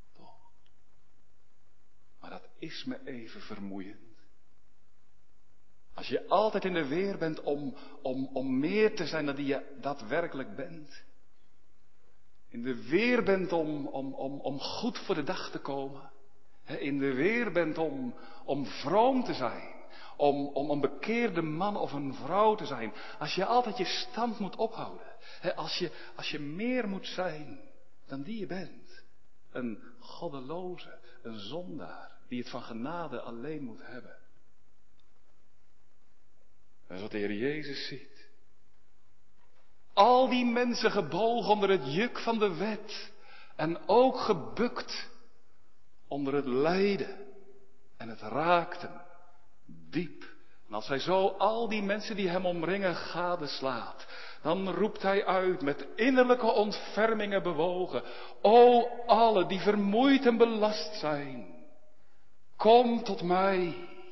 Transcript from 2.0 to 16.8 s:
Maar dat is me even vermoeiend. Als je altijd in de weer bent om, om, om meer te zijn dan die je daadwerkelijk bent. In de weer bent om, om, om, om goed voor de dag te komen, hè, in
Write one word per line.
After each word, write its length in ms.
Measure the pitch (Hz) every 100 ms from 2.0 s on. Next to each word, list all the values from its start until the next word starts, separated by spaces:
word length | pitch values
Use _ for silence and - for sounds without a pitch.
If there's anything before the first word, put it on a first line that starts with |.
| - -
Maar 100 | 85
dat 180 | 90 - -
is 240 | 160 -
me 160 | 131 127 -
even 360 | 123 113 104
vermoeiend. 760 | 95 104 98 98 95 104 - - - - - - - - - - - - - - - - - - -
Als 140 | - -
je 200 | 131 -
altijd 380 | 180 214 208 190
in 80 |
de 140 | 175 143
weer 300 | 160 202 180
bent 220 | 160 156
om, 360 | - 143 139 - - -
om, 280 | 135 131 131
om 260 | 131 135 131
meer 360 | 151 208 214 214
te 120 | 156
zijn 180 | 160 147
dan 100 | 139
die 100 | 139
je 320 | 135 - -
daadwerkelijk 720 | 139 139 107 147 170 139 120 101
bent. 480 | - 160 151 - - - - - - - - - - - - - - - -
In 100 | 117
de 260 | 123 120 110
weer 340 | 170 240 247
bent 280 | 190 190 175
om, 360 | 170 151 147 135
om, 260 | 139 135
om, 260 | 135 135 139
om 200 | - 139
goed 380 | - - 240 -
voor 180 | - 170
de 80 |
dag 280 | 131 185 -
te 80 | 156
komen, 520 | - 139 139 139 - - - - - -
hè, 140 | -
in 220 | 143